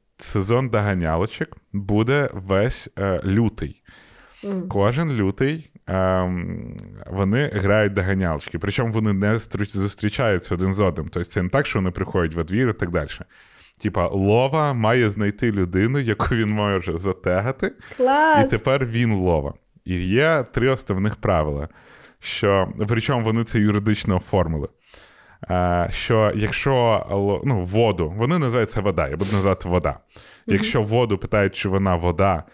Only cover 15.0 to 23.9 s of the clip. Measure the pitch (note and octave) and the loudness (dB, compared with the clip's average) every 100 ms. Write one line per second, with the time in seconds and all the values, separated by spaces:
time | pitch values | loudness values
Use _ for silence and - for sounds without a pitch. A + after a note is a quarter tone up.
15 | A2 G#2 G#2 G2+ A#2+ G2+ F2 F#2 A2 C#3 | 2 0 -2 0 -2 0 0 2 2 0
16 | A#2+ G#2 - A#2+ G#2+ G#2+ G#2 G2 F2 E2 | -2 -2 0 0 0 0 0 0 -2 -4
17 | F#2+ F#2 F#2 F2+ A2 C3 F#3+ - - - | -4 -2 0 0 0 -4 -6 -6 -16 -2
18 | B3+ C#4+ D#4 D4 C4+ A#3+ - C3+ B2 A#2 | 2 4 4 4 4 2 2 0 0 0
19 | A#2+ G2+ F#2 D#2+ C#2+ - _ _ - F2+ | 0 2 2 2 0 -8 _ _ -6 -2
20 | F2+ A2 D#3 D#3 A#2+ - B2+ C3 - F#2+ | 0 2 2 2 -2 0 0 0 -2 0
21 | G2+ - G#2+ F2 D2+ C#2+ D#2 - - - | 0 0 0 2 2 -2 -6 -12 -20 -20
22 | - _ - - G#2 G2 F#2 - G#2 A2+ | -20 _ -12 -2 2 2 0 -2 -2 -2
23 | - B2+ A2 A2+ A2+ A2+ G#2+ G#2 G#2 | 0 0 0 0 0 2 2 2 2